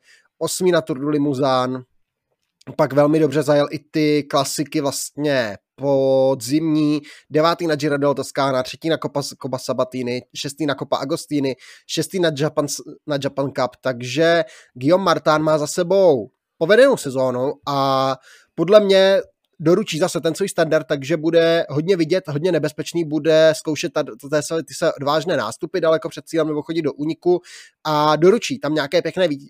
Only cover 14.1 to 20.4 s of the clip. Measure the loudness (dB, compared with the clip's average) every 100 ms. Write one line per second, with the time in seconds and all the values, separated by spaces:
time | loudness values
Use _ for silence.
14.1 | 0 2 2 -2 -8 -20 -4 2 2 2
15.1 | 0 2 2 2 0 -2 -4 0 4 4
16.1 | 4 -2 _ _ -4 2 6 6 4 -2
17.1 | -2 -2 0 -4 -4 -4 0 2 2 0
18.1 | -2 -10 -20 _ -4 6 6 6 4 4
19.1 | 2 -2 _ _ -4 2 2 0 -2 -2
20.1 | -2 -4 -2